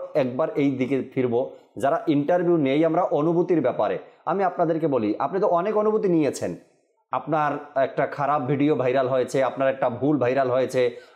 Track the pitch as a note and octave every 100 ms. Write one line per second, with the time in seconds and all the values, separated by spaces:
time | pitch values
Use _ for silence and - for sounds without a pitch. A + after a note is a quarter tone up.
0 | - D#3 B2+ B2+ D#3+ D#3 D3 B2+ B2 C3+
1 | A2+ - B2 A#2 C3+ - - - B2 D#3
2 | - C#3+ C#3+ F3+ F3 E3+ C3+ C#3+ D#3+ E3
3 | F3+ D3 D#3 E3+ F3 E3 B2 - G#2 F2+
4 | - - - F#3 F#3 - E3 E3 D#3 C3
5 | G#2 - C3+ F#3 G3+ E3+ F#3+ G#3+ G#3 G#3+
6 | F#3+ E3+ C#3 A#2+ G2+ E2 - _ _ _
7 | _ B2+ - D#3 D3 C#3+ - C3+ C3 -
8 | C3+ - C#3 D3 C3 C#3 D3 C#3+ B2+ C3
9 | B2+ C3 B2 C#3+ B2 C3+ C3+ C3+ C3 A2+
10 | C#3 D3 A#2+ C3 B2+ B2+ B2 B2+ B2 -
11 | -